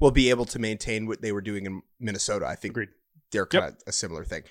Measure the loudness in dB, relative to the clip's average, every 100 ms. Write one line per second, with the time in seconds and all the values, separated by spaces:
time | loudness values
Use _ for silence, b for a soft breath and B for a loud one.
0 | 6 8 6 4 0 -2 -4 -4 -4 -4
1 | -4 -4 -2 -2 -4 -6 -6 -8 -12 -8
2 | -6 -4 -2 -2 -2 -4 -6 -4 -6 _
3 | _ _ -4 -2 2 2 0 -6 -6 -6
4 | -4 -8 -8 -10 -12